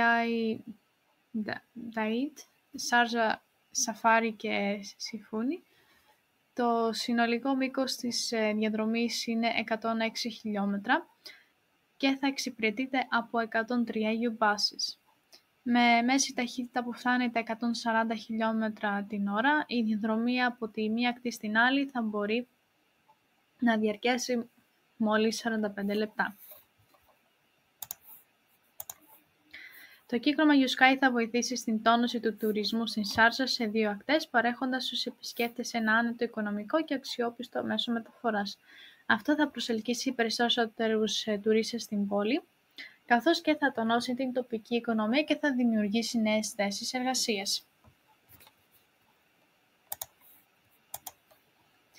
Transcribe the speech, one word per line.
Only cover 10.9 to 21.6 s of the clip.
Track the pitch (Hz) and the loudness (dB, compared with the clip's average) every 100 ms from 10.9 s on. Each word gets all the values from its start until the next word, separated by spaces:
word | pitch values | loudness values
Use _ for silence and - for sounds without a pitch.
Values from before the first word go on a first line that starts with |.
| 311 339 _ - - _ _ _ _ _ - | 0 0 _ -20 -20 _ _ _ _ _ -2
και | 269 269 | 0 2
θα | 277 | 0
εξυπηρετείται | 277 247 240 220 220 262 233 - | -2 -6 -2 -2 -2 -2 -2 0
από | 233 226 233 | -2 0 -2
εκατόν | 226 226 220 247 | -2 -2 0 0
τρία | 220 220 214 | 0 0 0
U-buses. | 226 240 226 214 208 - - - - _ _ _ - _ _ | 0 -2 0 0 2 -2 -2 -8 -8 _ _ _ -20 _ _
Με | 247 240 240 233 | 0 4 6 4
μέση | 240 269 269 | 4 2 0
ταχύτητα | 262 240 - 240 247 | -2 -6 -6 -6 -4
που | 240 | -4
φτάνει | 226 247 247 247 | -4 0 2 2
τα | 233 | -2
εκατόν | 226 226 233 | -4 -2 -2
σαράντα | 233 233 226 226 | -2 0 2 0
χιλιόμετρα | 220 - 220 220 220 220 214 214 202 202 | -2 -4 -2 0 0 -2 -2 -2 -2 -4
την | 208 202 | -2 -2
ώρα, | 202 262 302 - | 2 2 2 0
η | 240 | 0
διαδρομή | 220 214 220 220 240 247 | 0 0 0 0 2 2
από | 247 247 226 | 0 -2 -8
τη | 220 214 | -2 -2
μία | 226 247 | 0 0
ακτή | 247 240 | 0 -6
στην | 233 208 | -6 -2
άλλη | 220 | 4